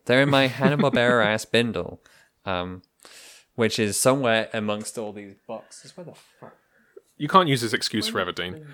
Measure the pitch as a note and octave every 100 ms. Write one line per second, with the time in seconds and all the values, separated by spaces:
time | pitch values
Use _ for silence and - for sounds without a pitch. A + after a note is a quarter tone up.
0 | - B2 C#3 C#3 C3 A#2+ C3+ D3 C#3 B2+
1 | A#2+ B2 G#2 G#2+ - A2+ A#2+ F#2+ F2 -
2 | _ _ _ _ - F2+ F2+ F#2 - _
3 | - - - - _ - A2+ - G#2+ G2
4 | C3 C3+ B2 A2+ G#2+ A2+ G#2+ G#2 G#2+ -
5 | G#2+ G#2 G2+ G2 - A2+ - - C#3+ -
6 | E3 - _ _ - - _ _ _ -
7 | - - D3 F#3+ F3 C3+ A2+ A#2 - A2
8 | G#2 A2+ F2+ F2 F2 F#2 D3+